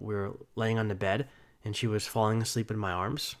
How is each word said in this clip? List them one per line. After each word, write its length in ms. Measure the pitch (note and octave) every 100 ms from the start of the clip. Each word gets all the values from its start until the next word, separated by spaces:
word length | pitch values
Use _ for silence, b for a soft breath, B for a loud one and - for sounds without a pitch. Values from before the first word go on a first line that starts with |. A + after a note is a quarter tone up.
we 120 | G#2+
were 240 | G2+ G2 - - -
laying 220 | A2+ A2+
on 120 | G#2+
the 60 | G2
bed, 340 | G2 G#2+ - b b b
and 100 | G#2+
she 140 | G#2 A#2
was 180 | G#2+ -
falling 360 | A#2 G#2+ A2+
asleep 280 | A2 A#2+ A2
in 80 | A2
my 140 | G2
arms, 440 | F2+ G2 - - -